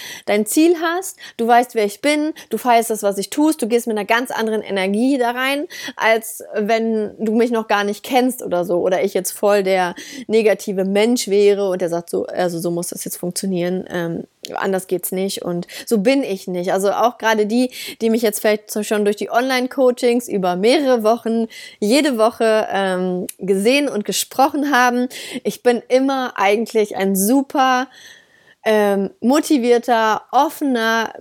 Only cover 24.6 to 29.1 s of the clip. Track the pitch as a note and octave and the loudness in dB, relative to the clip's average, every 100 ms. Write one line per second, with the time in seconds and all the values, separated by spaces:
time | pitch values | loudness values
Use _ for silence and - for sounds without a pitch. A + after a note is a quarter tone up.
24.6 | C#4+ B3 B3 B3 B3+ - - C4 - - | 0 2 2 2 -2 -6 -10 -6 -6 0
25.6 | A#3+ A#3+ - B3+ C4+ C4+ B3+ - G3 G#3 | 0 0 2 2 2 -2 -4 0 2 2
26.6 | A3 A3+ G#3 - G3 G3 G3+ C#4 C4+ D4+ | 0 -2 -2 0 0 2 2 2 2 0
27.6 | C4 B3+ C4 - - - _ _ _ _ | 2 2 -2 -10 -20 -20 _ _ _ _
28.6 | A3 G#3+ G#3 G3 F#3+ | 0 2 2 2 -2